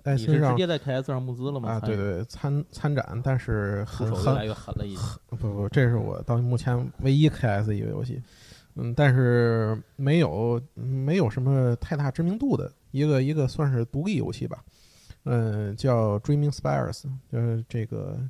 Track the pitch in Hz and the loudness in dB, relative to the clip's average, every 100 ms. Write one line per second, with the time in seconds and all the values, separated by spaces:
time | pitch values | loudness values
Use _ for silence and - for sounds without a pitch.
0 | 139 135 110 151 131 123 175 156 139 131 | -2 0 4 4 4 4 2 0 -2 -4
1 | 131 131 127 123 135 139 113 113 113 104 | -2 -4 -4 -6 -4 -4 -4 -2 -2 -2
2 | 101 87 117 - 143 143 - - 147 139 | -2 -2 -6 -6 -2 -2 -4 -4 -2 0
3 | - 117 135 127 - 107 101 98 107 - | -2 -2 0 0 0 -2 0 -2 -4 -4
4 | 110 95 - 107 107 107 - 107 104 95 | -2 0 2 2 0 -6 -8 -8 -8 -6
5 | - - - 113 110 101 101 - 120 117 | -8 -8 -12 -6 -4 -2 0 2 4 2
6 | 101 92 - 117 123 120 127 123 127 - | -2 -4 -2 0 0 0 0 -2 -2 -2
7 | 135 139 151 - 120 101 107 104 107 101 | 2 4 4 4 0 0 0 -2 -2 -4
8 | 123 120 - - - - - - 120 120 | -6 -8 -12 -18 -20 -20 -16 -8 -4 2
9 | 143 127 123 120 117 113 110 110 - - | 4 6 4 4 4 2 0 -2 -6 -4
10 | 139 165 110 87 117 120 131 - 123 131 | 2 4 2 0 0 -2 -4 -10 -6 -2
11 | 135 190 117 131 131 135 127 117 - 147 | 0 2 2 2 2 4 4 0 -2 -4
12 | 139 - 170 220 277 - - - _ 139 | -2 0 -2 0 0 0 -2 -12 _ 0
13 | 151 135 131 156 131 - 143 123 117 131 | 2 4 2 2 0 0 0 0 0 -2
14 | 190 165 98 101 120 - - _ _ _ | -2 0 -2 -4 -8 -8 -16 _ _ _
15 | - - 139 120 110 107 104 107 135 117 | -20 -10 -2 0 0 -2 -4 -2 2 4
16 | 110 104 - 147 147 - 139 139 123 - | 2 0 0 2 2 0 -2 0 -2 -6
17 | 139 131 - 117 117 113 117 117 107 107 | -10 -10 -6 -2 0 0 -2 -4 -4 -6
18 | 95 110 | -6 -6